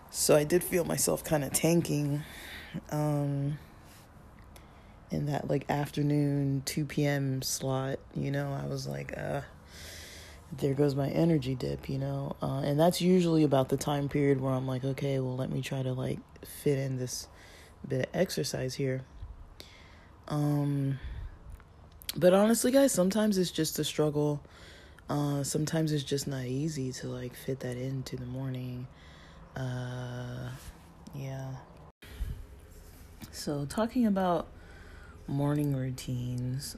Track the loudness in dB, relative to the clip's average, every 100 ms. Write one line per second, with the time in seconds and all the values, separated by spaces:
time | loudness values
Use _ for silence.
0 | -10 0 6 6 6 2 4 0 0 0
1 | 2 0 0 0 0 2 4 4 4 0
2 | 0 -2 -4 -14 -14 -14 -12 -12 -4 0
3 | 2 2 0 0 -2 -4 -10 -20 -20 -20
4 | -20 -20 -20 -20 -20 -20 -20 -20 -20 -20
5 | -6 -2 0 -2 0 -2 0 -2 0 0
6 | 2 4 4 2 2 0 -2 -2 -2 0
7 | 2 2 0 -2 -2 -2 -2 0 -2 -6
8 | -8 -4 -2 -2 -2 -4 -4 -4 -6 -6
9 | -6 -6 -4 -4 -6 -14 -18 -16 -16 -14
10 | -16 -16 -18 -18 -12 0 2 4 4 2
11 | 0 4 4 4 2 -2 -2 -4 -4 -4
12 | -2 -4 -6 -4 -4 0 2 6 6 6
13 | 6 6 6 6 6 6 4 0 0 0
14 | 0 4 4 4 2 0 -2 -2 -2 -2
15 | 0 0 -2 -2 -2 -2 -2 -2 -2 -2
16 | -2 -4 -8 -18 -16 -2 0 2 0 -4
17 | -4 -6 -10 -16 -20 -20 -20 -12 -4 -2
18 | 0 2 0 0 -2 -2 -4 -2 -2 -2
19 | -6 -14 -14 -14 -18 -20 -20 -20 -20 -20
20 | -20 -14 -4 0 2 2 2 0 0 -2
21 | -6 -8 -10 -12 -16 -16 -18 -20 -20 -16
22 | -10 4 6 8 6 4 4 6 6 4
23 | 2 4 2 2 2 0 -2 -2 -2 2
24 | 2 2 0 0 -6 -20 -20 -20 -20 -14
25 | -4 -2 0 0 -2 -2 0 2 2 0
26 | 0 -2 -2 -4 -4 -2 -2 -2 -6 -6
27 | -8 -6 -8 -8 -6 -4 -4 -4 -4 -6
28 | -6 -8 -8 -6 -6 -6 -6 -8 -10 -16
29 | -20 -20 -20 -20 -12 -6 -4 -4 -6 -6
30 | -8 -8 -8 -8 -10 -10 -14 -16 -18 -20
31 | -14 -10 -8 -8 -8 -10 -14 -20 -20 -20
32 | -12 -6 -6 -8 -12 -18 -20 -20 -20 -20
33 | -20 -18 -16 -8 -4 -4 -2 -2 0 2
34 | 4 4 2 2 -2 -12 -18 -18 -18 -18
35 | -18 -14 -4 0 2 2 0 0 -2 -6
36 | -4 -4 -2 -2 -2 -4 -6